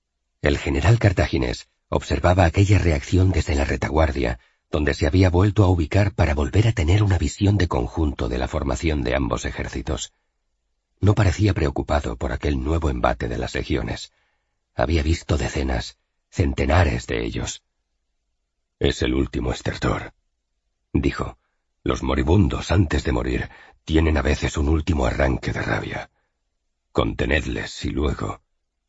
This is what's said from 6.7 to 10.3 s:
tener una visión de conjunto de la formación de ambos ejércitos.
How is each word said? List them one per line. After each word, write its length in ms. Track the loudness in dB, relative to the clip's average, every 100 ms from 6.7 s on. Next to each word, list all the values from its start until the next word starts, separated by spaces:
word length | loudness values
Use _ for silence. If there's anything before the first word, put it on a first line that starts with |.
tener 320 | 2 2 2
una 140 | 4 2
visión 400 | 0 0 2 2
de 100 | 0
conjunto 640 | -2 -4 -2 -2 -2 -4
de 80 | -4
la 100 | -4
formación 560 | -4 -4 -2 -2 -2
de 120 | -2 -2
ambos 260 | -2 -4
ejércitos. 680 | -6 -8 -8 -8 -6 -6 -8 _ _